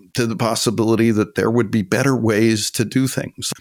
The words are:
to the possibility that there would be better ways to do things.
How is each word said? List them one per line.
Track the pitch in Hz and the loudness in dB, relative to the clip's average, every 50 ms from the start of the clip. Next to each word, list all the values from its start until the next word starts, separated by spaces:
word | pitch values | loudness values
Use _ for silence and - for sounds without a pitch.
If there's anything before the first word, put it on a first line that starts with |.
| - - - | -18 -8 -4
to | - 117 | -2 -2
the | 117 107 | -2 -2
possibility | 87 117 110 113 - - 123 101 113 110 110 113 107 113 117 | -2 -2 -2 -2 -2 -2 -2 0 0 2 2 2 4 4 2
that | 107 104 104 - - | 2 2 0 -2 -2
there | - 104 110 | -2 0 2
would | 117 120 113 - | 2 0 0 0
be | 110 110 | 0 -2
better | 92 - 110 117 135 139 131 | -2 0 0 0 2 2 0
ways | 117 117 117 107 104 113 113 113 104 - - | 2 2 2 2 4 4 4 2 0 -2 -4
to | - - 110 | -4 -4 -4
do | 104 - 131 135 | -2 0 0 -2
things. | 131 - - - - - - - - - - | -2 -2 -4 -6 -6 -8 -10 -10 -10 -10 -12